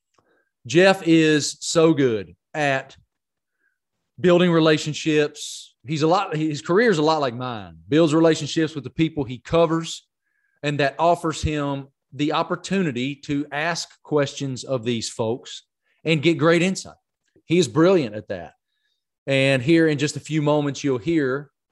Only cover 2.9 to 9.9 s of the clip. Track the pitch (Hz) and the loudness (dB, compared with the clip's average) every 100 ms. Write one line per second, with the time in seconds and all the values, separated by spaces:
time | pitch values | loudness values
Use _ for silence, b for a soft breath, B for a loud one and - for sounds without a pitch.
2.9 | - _ _ _ _ _ _ _ _ _ | -20 _ _ _ _ _ _ _ _ _
3.9 | _ _ - 175 175 180 165 160 151 156 | _ _ -2 4 4 4 4 4 2 -2
4.9 | 143 160 151 147 - - - - _ 117 | -6 -2 0 0 -4 -14 -16 -18 _ -8
5.9 | 156 156 190 190 156 156 147 - 185 240 | -2 0 0 0 -4 -4 -6 -2 2 2
6.9 | 160 151 156 135 117 127 110 90 82 87 | 2 2 2 -2 -4 -10 -10 -14 -16 -2
7.9 | 147 165 160 165 160 143 165 156 147 120 | 2 4 4 2 2 -2 -4 -4 -6 -10
8.9 | - 160 156 123 123 - 165 165 165 165 | -2 -2 -2 -8 -10 -2 2 2 0 -6